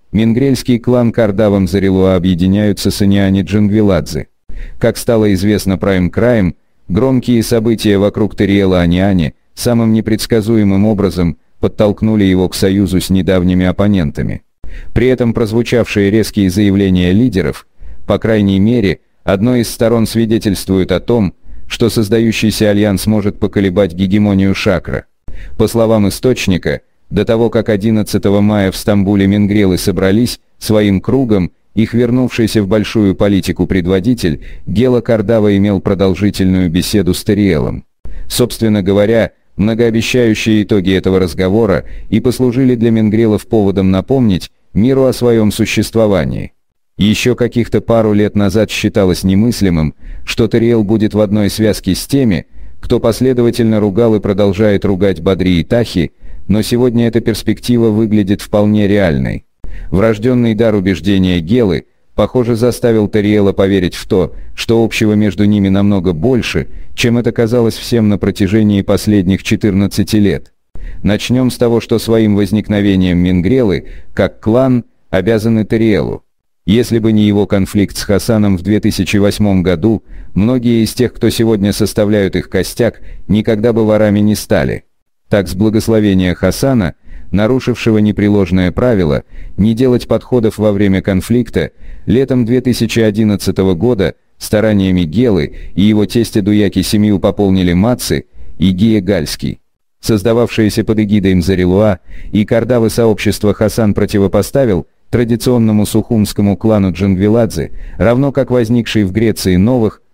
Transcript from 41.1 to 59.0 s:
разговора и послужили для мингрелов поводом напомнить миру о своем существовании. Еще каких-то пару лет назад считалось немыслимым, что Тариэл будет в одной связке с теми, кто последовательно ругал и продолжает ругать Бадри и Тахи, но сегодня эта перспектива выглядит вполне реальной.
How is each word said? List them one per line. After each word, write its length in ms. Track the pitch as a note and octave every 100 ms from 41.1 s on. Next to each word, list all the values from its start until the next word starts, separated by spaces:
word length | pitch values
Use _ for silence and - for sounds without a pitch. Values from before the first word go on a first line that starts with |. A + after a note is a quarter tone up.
| F#2+
разговора 640 | F#2 D#2+ F#2 G#2 A2+ E2 - - -
и 100 | A2
послужили 560 | B2+ A#2 B2+ A#2+ C3 B2
для 160 | A#2
мингрелов 560 | A2+ G#2+ A2 A#2 G2+ -
поводом 440 | A2+ G2 G2 F#2+
напомнить 600 | F#2+ F#2 C3+ A#2 F2+ - _ _
миру 320 | - A3 C3+ C3
о 80 |
своем 380 | - A#2+ A2+ G#2+
существовании. 1000 | G2 G#2+ - G#2 A2+ A2 F#2+ C2 A1+ F2 _ _ _ _ -
Еще 380 | G#3 G#3 B2 A#2
каких-то 460 | A#2 A#2+ A2 A2
пару 320 | - A2+ A2
лет 220 | G#2 G#2 G#2
назад 340 | G2+ G2 G#2
считалось 540 | - G#2 G#2+ F#2+ E2+
немыслимым, 720 | F#2+ F#2+ A#2 A#2+ G2 E2+ D#2 - - - -
что 220 | - A2
Тариэл 360 | A#2 A#2 A#2
будет 300 | G2+ A2 G#2
в 60 | G2+
одной 280 | G#2 G#2 G2+
связке 460 | - G#2+ - - F2+
с 100 | -
теми, 400 | C#3 B2+ E2 - - - -
кто 180 | - A#2
последовательно 800 | A#2 G#2+ B2+ B2 A#2+ A2+ A2+ A2
ругал 360 | G#2 F#2+ A#2 G#2+
и 40 |
продолжает 640 | G2 F#2+ G#2 F#2 A2 G2 G2
ругать 360 | F#2+ G2 F2
Бадри 380 | E2+ F#2 F#2 F2
и 40 |
Тахи, 480 | - A#2 A2+ F#2 D2+ - - - -
но 140 | G2+
сегодня 460 | G#2+ A#2+ B2+ A#2 A#2
эта 120 | A2+
перспектива 720 | A2+ G#2+ - G#2 - A#2+ A2+
выглядит 520 | G#2+ A2+ G#2+ G2 G2+
вполне 460 | - G#2 G#2 G#2+ G2+
реальной. 580 | G#2